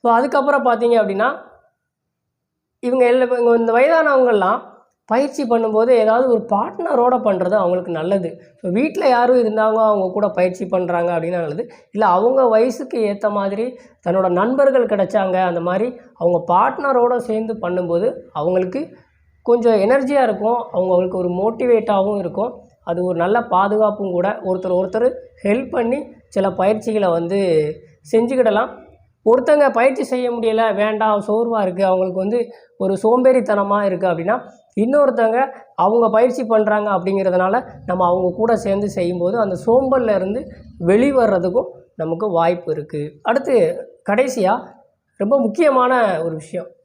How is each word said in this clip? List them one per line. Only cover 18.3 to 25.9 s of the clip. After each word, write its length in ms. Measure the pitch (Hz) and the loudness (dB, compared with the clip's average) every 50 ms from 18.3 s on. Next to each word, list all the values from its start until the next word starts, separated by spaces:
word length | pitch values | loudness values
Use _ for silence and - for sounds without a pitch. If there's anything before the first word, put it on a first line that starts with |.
அவங்களுக்கு 560 | _ 156 147 175 185 185 185 185 180 269 320 - - - _ _ _ _ _ _ _ _ | _ -6 -4 -2 0 0 -2 -2 -6 -8 -10 -10 -14 -20 _ _ _ _ _ _ _ _
கொஞ்சம் 320 | _ - 240 240 226 240 220 | _ 0 0 2 4 2 4
எனர்ஜியா 480 | 202 190 214 254 277 262 254 294 277 | 4 2 2 2 0 0 0 2 2
இருக்கும், 420 | 254 220 208 185 208 220 240 240 233 - | 2 2 0 -2 -2 -2 -2 -2 -4 -4
அவங்களுக்கு 460 | - 180 185 185 185 180 185 185 185 185 | -4 -2 0 2 2 2 2 0 -4 -4
ஒரு 100 | 180 180 | -4 -4
மோட்டிவேட்டாவும் 880 | 180 180 196 220 226 226 254 247 240 220 214 220 208 196 190 208 208 202 | -2 -2 -2 -2 -2 -2 0 2 2 2 2 0 0 0 0 0 -2 -4
இருக்கும். 360 | 180 170 147 170 165 - - - - _ _ _ _ | -6 -6 -4 -4 -6 -6 -6 -12 -20 _ _ _ _
அது 200 | 180 175 175 180 | -6 -4 -4 -2
ஒரு 140 | 180 175 165 | -2 0 0
நல்ல 240 | 175 190 214 240 | 0 0 0 0
பாதுகாப்பும் 680 | 233 233 - 180 196 202 214 214 220 208 202 208 202 190 | 0 0 0 0 2 2 2 2 2 0 0 -2 -6 -4
கூட. 180 | 175 175 180 196 | -2 -2 -2 -2
ஒருத்தர் 500 | 214 - - 185 185 180 185 185 180 180 | -4 -4 -4 -4 -4 -4 -2 -2 -2 -2
ஒருத்தர் 320 | 185 185 185 220 240 254 247 - - - _ _ - | -2 -2 -2 0 0 0 -2 -4 -16 -20 _ _ -2
ஹெல்ப் 260 | 202 208 254 269 262 | 0 0 0 -2 -4
பண்ணி 340 | - 269 233 226 | -4 -2 -2 -2